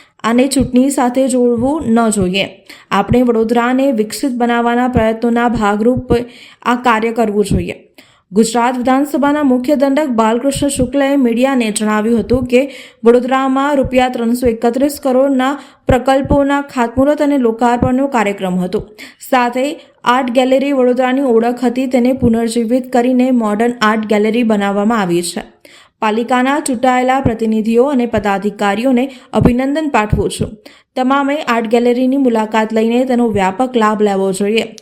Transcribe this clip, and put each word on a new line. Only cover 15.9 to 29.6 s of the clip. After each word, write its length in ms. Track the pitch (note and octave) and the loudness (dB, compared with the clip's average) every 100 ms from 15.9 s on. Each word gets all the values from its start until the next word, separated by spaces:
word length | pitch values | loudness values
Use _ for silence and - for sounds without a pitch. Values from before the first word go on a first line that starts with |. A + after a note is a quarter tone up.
| B3+ B3 C4+ C4+ C#4+ C#4 C#4+ | 0 2 0 2 0 2 -2
ખાતમુહૂર્ત 600 | C#4+ B3+ A#3 B3+ C#4 D4+ | -4 -4 -2 0 0 2
અને 160 | D4 C#4+ | 0 2
લોકાર્પણનો 720 | A#3 A3+ A#3+ A#3+ B3+ B3+ C#4 | 0 0 0 2 0 0 0
કાર્યક્રમ 520 | B3 G3+ G3 F#3 F3+ | 0 -2 -4 -4 -4
હતો. 200 | F3+ G3+ - - - - - | -2 -6 -8 -18 -20 -16 -2
સાથે 500 | B3+ A#3+ B3+ C#4+ E4 - _ | 0 0 -2 -4 -6 -16 _
આર્ટ 280 | - B3 B3+ | 0 0 0
ગેલેરી 400 | A#3+ B3+ C4 C#4+ | 0 2 2 2
વડોદરાની 500 | C4+ B3 B3 B3+ C4 | 0 2 2 0 0
ઓળખ 420 | C#4 A3+ A#3 B3 | 2 2 0 0
હતી, 240 | B3 B3 C4 | -2 -2 -2
તેને 260 | B3+ B3 | 0 0
પુનર્જીવિત 800 | B3+ A#3+ A3+ A#3 A#3+ A3 B3+ B3+ | 2 0 0 -2 -2 0 -2 0
કરીને 380 | B3 B3 B3+ B3+ | 0 2 2 2
મોડર્ન 420 | B3 G#3+ G#3 A#3+ A#3+ | 0 0 0 -2 0
આર્ટ 240 | G#3+ A3 G#3+ | 0 0 0
ગેલેરી 380 | G#3+ G#3+ A3+ | 0 2 0
બનાવવામાં 580 | A3+ G#3 G3+ G3+ G#3 A#3 | 0 0 0 0 0 0
આવી 200 | F3+ E3+ | 0 -2
છે. 200 | F3 - - _ - - _ - | -2 -8 -12 _ -20 -20 _ -6
પાલિકાના 580 | G#3+ A3 B3 B3+ B3+ D4 | -2 -2 0 0 0 -2
ચૂંટાયેલા 600 | D4+ A#3+ B3+ B3+ B3+ C4+ | -2 -2 0 0 0 0
પ્રતિનિધિઓ 640 | C4+ A3 A3 A3 G#3+ A#3 C#4 | -2 -4 -2 -2 0 2 2
અને 200 | C4 A#3 | 0 0
પદાધિકારીઓને 1080 | A3 G3+ G3 G3+ G3 G3+ G3+ C4 A#3+ C4 - - | -2 -2 -2 -4 -4 -2 0 0 0 -2 -8 -6
અભિનંદન 560 | B3 - A#3+ | 0 2 2